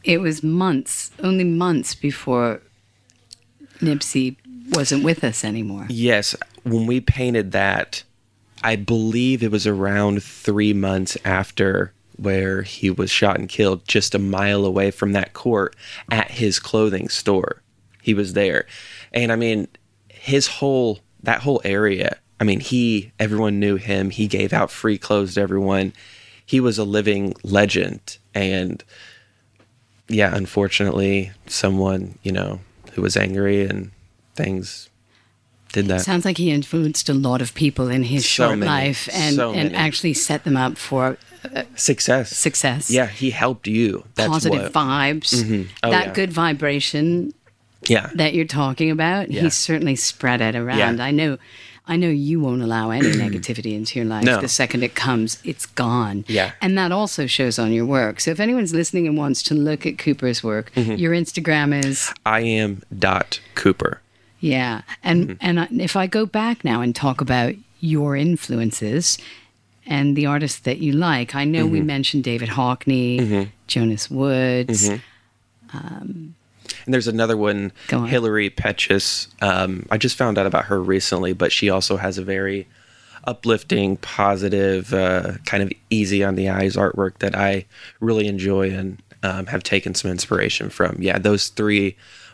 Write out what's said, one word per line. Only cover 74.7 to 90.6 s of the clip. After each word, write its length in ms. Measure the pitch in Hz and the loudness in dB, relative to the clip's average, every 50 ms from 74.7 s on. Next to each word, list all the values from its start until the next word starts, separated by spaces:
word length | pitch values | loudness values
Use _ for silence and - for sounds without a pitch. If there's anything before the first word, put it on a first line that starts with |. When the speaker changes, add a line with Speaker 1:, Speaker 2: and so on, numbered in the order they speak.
| 113 101 - 104 | 0 0 2 0
Speaker 2:
Mm-hmm. 880 | 101 120 - - _ _ _ _ _ _ _ _ _ _ - 233 - | 0 -4 -8 -14 _ _ _ _ _ _ _ _ _ _ -20 -16 -14
Speaker 1:
Um, 580 | 147 - - 165 - - - - 165 160 156 165 _ _ _ _ _ - - - - - | -12 -12 -12 -12 -12 -12 -12 -12 -12 -14 -16 -20 _ _ _ _ _ -16 -16 -16 -10 -2
Speaker 2:
And 80 | 127 131 | 0 0
there's 140 | 127 107 | 0 2
another 300 | 117 110 113 113 113 113 | 0 0 2 2 2 2
one, 340 | 107 104 104 101 101 101 98 - - - | 2 2 0 0 0 -4 -6 -8 -10 -6
Speaker 1:
Go 120 | - 127 123 | -2 -2 0
on. 80 | 120 | 0
Speaker 2:
Hillary 420 | 117 135 123 117 113 107 107 104 95 | 2 2 2 2 2 2 2 0 -2
Petchis. 800 | - - - 107 104 - - - 98 98 - - - - - - - - | -2 -2 -2 -2 0 0 2 2 2 2 2 -2 -4 -4 -8 -10 -6 -2
Um, 440 | 104 98 92 92 95 92 95 92 - - | 0 2 2 2 0 0 -2 -4 -4 -2
I 80 | 107 | -2
just 180 | 107 120 123 - | 0 0 0 0
found 200 | - 131 117 101 | 0 0 0 2
out 80 | 101 98 | 2 2
about 200 | 98 92 - - | 2 2 0 0
her 160 | - 101 95 | 0 0 0
recently, 520 | 90 92 95 95 - - 95 90 92 90 92 | 2 2 2 2 2 0 -2 0 0 -2 0
but 180 | 90 90 - | 0 0 0
she 180 | - - 104 101 | 0 2 2 2
also 280 | 92 95 95 - 101 | 2 2 0 0 -2
has 200 | 92 92 95 92 | -2 -2 -4 -4
a 60 | 95 92 | -4 -6
very 440 | 98 95 95 98 98 98 98 92 - _ _ _ _ - - - - - - - | -4 -4 -2 -2 -4 -4 -6 -8 -12 _ _ _ _ -20 -20 -20 -20 -16 -10 -8
uplifting, 760 | - 120 - - 117 113 107 - - 190 - 101 95 98 | -8 -8 -2 0 2 2 2 0 0 0 2 2 2 0
positive, 960 | - - - - - 101 101 101 95 98 98 98 98 98 95 95 95 92 - 107 | -2 -6 -6 -2 2 2 2 2 2 0 0 2 2 2 2 2 0 -2 -2 0
uh, 400 | 95 92 92 92 90 92 92 92 - - | 0 2 2 2 0 -2 -4 -6 -8 -6
kind 180 | - - 101 98 | -2 -2 0 0
of 80 | 95 - - _ - | -2 -4 -8 _ -2
easy 340 | 113 110 104 92 101 98 98 | 0 0 2 2 2 2 2
on 120 | 98 95 | 2 0
the 140 | 95 95 98 | 0 0 0
eyes 260 | 95 95 95 95 92 | 0 0 0 0 2
artwork 420 | 95 98 - - - 98 95 - - | 2 0 0 0 0 -2 -2 -2 -4
that 160 | - 98 - | -4 -2 0
I 300 | - 101 98 98 98 95 _ - - - - - - | 0 0 0 0 -2 -4 _ -18 -20 -20 -20 -10 -4
really 280 | 113 113 113 110 104 | 0 0 2 2 0
enjoy 420 | 104 98 95 92 98 98 98 95 95 | 0 -2 -2 0 0 2 2 0 0
and, 300 | 95 95 95 95 95 - - - - - - | -2 -4 -6 -6 -8 -10 -16 -20 -12 -6 -4
um, 240 | 95 92 95 92 | -4 -4 -4 -6
have 160 | 90 - 95 - | -6 -6 -6 -2
taken 320 | - 104 98 - 92 90 | 0 0 0 0 0 -4
some 160 | - - 98 | -4 -2 -2
inspiration 580 | 90 90 - - - 92 104 104 - - | -4 -4 -2 -2 0 0 0 0 -2 -2